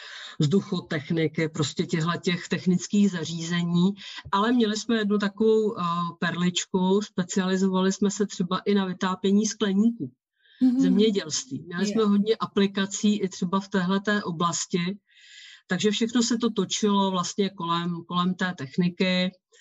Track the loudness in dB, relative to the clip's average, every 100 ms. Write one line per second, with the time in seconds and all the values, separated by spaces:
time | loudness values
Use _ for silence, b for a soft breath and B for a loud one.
0 | B B B B 2 2 0 -8 -6 -6
1 | -2 -2 0 -2 -4 -2 -4 -2 -2 -2
2 | -2 -2 -2 -4 -4 -4 0 0 2 2
3 | 2 2 -6 -6 -4 -2 0 2 2 0
4 | B B B 0 2 2 2 0 -2 0
5 | 2 0 0 2 4 4 2 -2 -4 -4
6 | -4 -4 -4 0 0 0 -2 0 2 2
7 | 0 -4 -2 0 0 2 2 2 2 2
8 | 0 0 -4 -2 -4 -2 0 0 0 -2
9 | -4 0 2 2 2 0 0 2 2 0
10 | -8 -12 _ b b b 2 4 4 6
11 | 4 2 -4 -8 -8 -10 -8 -4 -2 2
12 | 2 4 2 0 -2 0 0 0 -4 0
13 | 0 2 -2 -4 -2 -2 -2 -2 0 0
14 | 0 -2 -2 -2 -2 -2 -2 -2 -2 -6
15 | _ B B B B B -6 0 0 0
16 | 0 0 0 0 -2 -2 -4 0 0 2
17 | 0 -2 -4 -2 -4 -4 -4 -2 -2 -6
18 | -4 -2 -2 0 -4 -4 -6 0 0 2
19 | 0 0 -2 -4 _ B